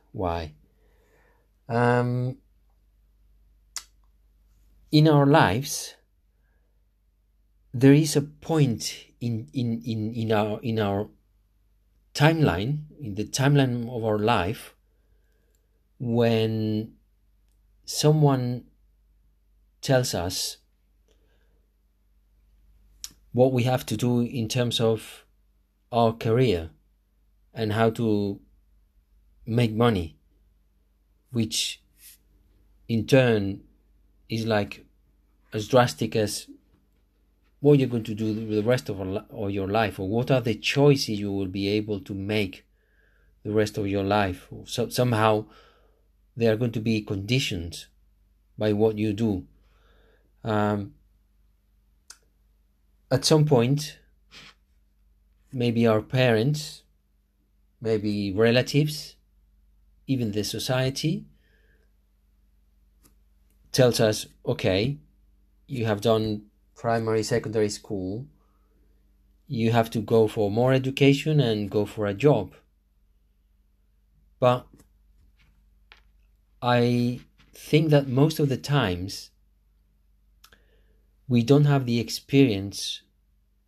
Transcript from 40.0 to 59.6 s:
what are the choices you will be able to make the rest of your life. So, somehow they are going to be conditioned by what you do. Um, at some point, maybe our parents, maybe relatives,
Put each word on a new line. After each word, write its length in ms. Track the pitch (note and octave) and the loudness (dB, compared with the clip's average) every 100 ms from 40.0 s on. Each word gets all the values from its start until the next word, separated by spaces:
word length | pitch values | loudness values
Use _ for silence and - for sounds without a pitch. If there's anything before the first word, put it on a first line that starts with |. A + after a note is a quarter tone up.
| F#2+ | -4
what 240 | A2+ B2 | -4 0
are 120 | C3 | 0
the 120 | A#2 | 0
choices 640 | G#2 - C#3+ C#3+ C3+ - G#2 | -4 -2 2 4 4 0 -4
you 140 | G2+ | -4
will 140 | G2 G2 | -4 -4
be 200 | G2 G2 | -4 -2
able 320 | G#2+ G#2+ G2+ | -2 -2 -6
to 140 | - | -8
make 540 | G2+ G2 G#2+ G2 - - _ _ _ _ _ _ _ | -8 -4 -2 -2 -6 -20 _ _ _ _ _ _ _
the 80 | G#2+ | -4
rest 280 | G#2 G#2+ - | 0 0 -2
of 100 | G2+ | -4
your 160 | G2+ | -2
life. 440 | G2 G#2 G2 F2+ - - - | 0 0 0 -4 -14 -18 -10
So, 240 | - A2+ | -6 -4
somehow 560 | - B2 A2 A2 G#2+ G#2+ - - _ _ _ _ _ _ - | -2 0 2 2 2 -2 -12 -20 _ _ _ _ _ _ -2
they 100 | A2+ | 0
are 100 | A2 | 0
going 160 | B2 | -2
to 80 | A2+ | -4
be 200 | A2 A2 | -2 -2
conditioned 880 | G#2+ G2+ G2 B2+ - F#2+ E2+ - - _ _ _ _ _ _ - | -4 -8 -2 -2 -2 -6 -8 -12 -18 _ _ _ _ _ _ -4
by 160 | G#2+ | -2
what 240 | G#2 A2 G#2 | 2 2 0
you 160 | G#2+ | -2
do. 320 | G#2 A2+ F#2+ - _ _ _ _ _ _ _ _ _ | -2 -2 -2 -6 _ _ _ _ _ _ _ _ _
Um, 480 | A#2 G#2+ G#2 G#2 G2+ - _ _ _ _ _ _ _ _ _ _ - - _ _ _ _ _ _ _ _ _ | -4 -2 0 -2 -6 -14 _ _ _ _ _ _ _ _ _ _ -20 -20 _ _ _ _ _ _ _ _ _
at 140 | B2+ | -2
some 220 | - D#3 D3+ | 2 4 4
point, 520 | C3 A#2+ C#3+ - - _ _ _ - - _ _ _ _ _ _ _ _ _ _ | 4 2 0 -4 -14 _ _ _ -20 -20 _ _ _ _ _ _ _ _ _ _
maybe 360 | C3 A#2+ A#2 A#2 | -4 -2 2 2
our 160 | A2 | 2
parents, 800 | A2 B2+ B2+ A2 B2 D3+ - - _ _ _ _ _ _ _ _ _ _ | 0 0 2 4 2 -2 -6 -16 _ _ _ _ _ _ _ _ _ _
maybe 500 | A2 A2 G#2+ G#2 G2+ | -4 -2 -2 -2 -2
relatives, 840 | F#2+ A2+ B2 B2 C#3+ D#3 D3+ - - _ _ _ _ | 2 4 4 2 0 0 -4 -14 -20 _ _ _ _